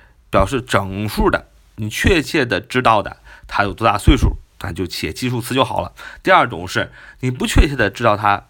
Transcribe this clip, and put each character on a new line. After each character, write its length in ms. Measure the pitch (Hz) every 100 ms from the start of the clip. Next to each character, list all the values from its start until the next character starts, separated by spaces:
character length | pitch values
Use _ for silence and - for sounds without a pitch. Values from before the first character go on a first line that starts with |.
| - _ _
表 160 | 101 98
示 160 | 127
整 460 | 113 104 98 95 107
数 200 | - 110
的， 200 | - - _ _
你 160 | - 107
确 320 | - - 180
切 240 | 131 165 123
的 140 | 92
知 200 | - 127
道 220 | 123 110
的 140 | - - - - -
他 160 | -
有 100 | 101
多 100 | 90
大 140 | 110 101
岁 180 | - 139
数， 200 | - - - -
那 120 | 101
就 120 | 82 90
写 260 | - 78
基 160 | - 127
数 120 | 123
词 120 | 110
就 120 | 131
好 160 | 123 101
了。 120 | - - - -
第 80 | -
二 180 | 180 127
种 200 | 87 90
是 240 | 113 92 - - -
你 100 | 127
不 160 | 127
确 220 | 220 - 170
切 60 |
的 160 | 139 101
知 140 | -
道 120 | 120 104
他 300 | 107 101 -